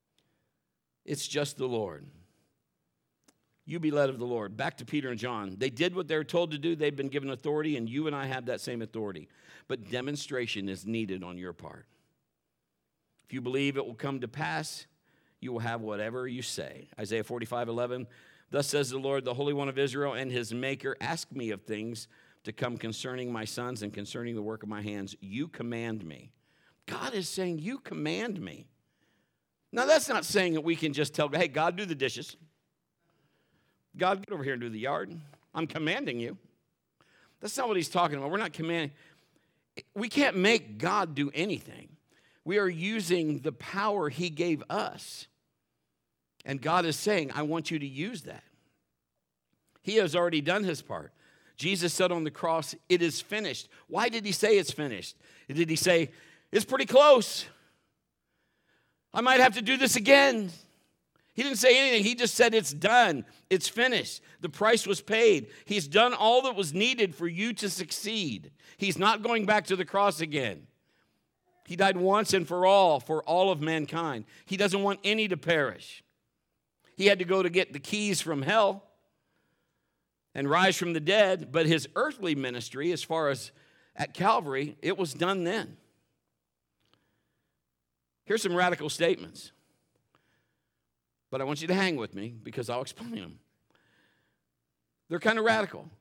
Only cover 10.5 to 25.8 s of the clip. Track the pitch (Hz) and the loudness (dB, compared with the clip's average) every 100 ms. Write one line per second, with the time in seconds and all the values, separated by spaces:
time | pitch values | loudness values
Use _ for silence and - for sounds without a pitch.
10.5 | 107 98 92 95 113 104 92 90 90 90 | -4 -6 -6 -6 -4 -4 -6 -8 -10 -12
11.5 | 82 78 69 - _ _ _ _ _ _ | -12 -16 -18 -20 _ _ _ _ _ _
12.5 | _ _ _ _ _ _ _ - 127 123 | _ _ _ _ _ _ _ -12 -8 -4
13.5 | 131 139 135 117 117 139 135 120 143 156 | -2 0 -2 -4 -6 -6 -6 -8 -8 -6
14.5 | 160 156 - - _ _ _ _ - 123 | -6 -6 -12 -16 _ _ _ _ -16 -10
15.5 | 117 117 117 107 104 107 123 127 123 113 | -6 -4 -6 -6 -6 -6 -6 -8 -8 -10
16.5 | - 67 - - - 101 110 104 123 113 | -10 -12 -14 -20 -12 -6 -4 -4 -8 -6
17.5 | 120 117 113 120 127 117 - - _ _ | -6 -6 -4 -4 -6 -12 -18 -20 _ _
18.5 | 139 143 151 127 135 135 139 123 123 143 | -4 -2 0 -2 -2 -2 -2 -2 -4 -2
19.5 | 143 139 131 139 131 143 120 131 123 110 | -2 -4 -2 -2 -2 -4 -4 -4 -4 -4
20.5 | 120 131 131 135 - 123 165 - 135 117 | -6 -6 -6 -6 -6 -6 -6 -8 -8 -6
21.5 | 98 - 107 113 113 - _ _ _ - | -8 -8 -8 -8 -10 -16 _ _ _ -14
22.5 | - 123 113 113 107 127 127 123 113 110 | -6 -6 -6 -8 -8 -8 -8 -6 -6 -8
23.5 | - 123 120 104 101 104 123 120 117 104 | -8 -8 -8 -10 -10 -12 -10 -8 -8 -8
24.5 | 110 104 104 104 104 95 - 98 110 156 | -10 -10 -8 -8 -8 -10 -12 -12 -8 -8
25.5 | - 120 117 | -8 -8 -6